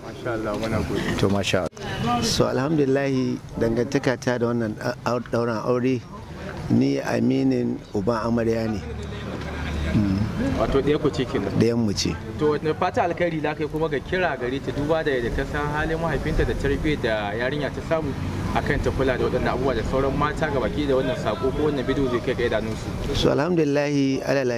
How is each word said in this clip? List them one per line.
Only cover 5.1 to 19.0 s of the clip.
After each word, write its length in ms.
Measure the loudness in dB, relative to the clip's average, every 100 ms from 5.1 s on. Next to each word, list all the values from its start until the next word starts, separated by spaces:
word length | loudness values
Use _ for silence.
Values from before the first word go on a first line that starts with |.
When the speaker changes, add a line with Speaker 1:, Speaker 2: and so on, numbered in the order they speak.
| -2
Speaker 3:
ɗaurin 400 | 0 -2 0 0 0
aure, 340 | 2 2 0 -4 -14 -14 -12 -10 -6 2
ni 300 | 4 4 0
aminin 760 | 0 0 2 2 2 2 0 -4 -6
uban 300 | -2 0 0
amarya 480 | 2 2 2 0 -2
ne. 80 | -4 -6 -8 -8 -8 -8 -8 -6 -6 -4 -4 0
Mm. 280 | 2 2 2 0 -2 0 0
Speaker 1:
Wato 160 | 2 2
ɗaya 200 | 2 2
ku 80 | 2
ce 140 | 0 -2
kenan? 240 | -2 0 2
Speaker 3:
Ɗayan 160 | 2 2
mu 80 | 0
ce. 220 | 0 -2 -4 -6 0
Speaker 1:
To 120 | 0
wani 160 | 2 0 0
fata 240 | 0 2
alkhairi 380 | 0 0 0 0
za 120 | -2
ka 100 | -2
yi 40 | -4
kuma 200 | -2 0
ga 100 | -2
kira 400 | -2 0 0 0
gare 220 | -2 -2
ta, 80 | -4
duba 320 | -2 0 2
da 80 | 2
yadda 240 | 0 0
ka 80 | -2 -2
san 160 | -2 -2
halin 240 | -2 -2 0
mahaifinta 480 | 0 0 0 2 2
da 80 |
tarbiyyar 480 | 2 0 0 0 0
da 300 | 0 0 -2
yarinya 400 | -2 -2 -2 -4
ta 80 | -4 -2
samu 260 | 0 -2 -4 -4 -4 -2
akan 240 | 0 0 0
ta 60 | 0
kula 240 | 2